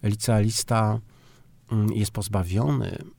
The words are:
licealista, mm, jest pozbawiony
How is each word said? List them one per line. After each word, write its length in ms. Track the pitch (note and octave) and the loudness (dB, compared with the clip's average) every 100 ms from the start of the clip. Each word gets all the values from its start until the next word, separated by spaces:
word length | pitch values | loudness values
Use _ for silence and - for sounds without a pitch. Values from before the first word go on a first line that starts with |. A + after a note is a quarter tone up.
licealista, 960 | G#2+ G#2+ - A2+ G#2+ A2+ - A2+ G#2+ A2 - - - - - - - | 0 0 2 2 2 0 0 2 2 0 -6 -20 -20 -20 -20 -20 -4
mm, 220 | A2 G#2 | 0 2
jest 180 | - G#2 | 0 -2
pozbawiony 840 | - G#2 G2+ F2+ F#2 C3+ C#3 G2+ F2 D#3 | -2 -4 -2 0 0 0 0 -2 -6 -14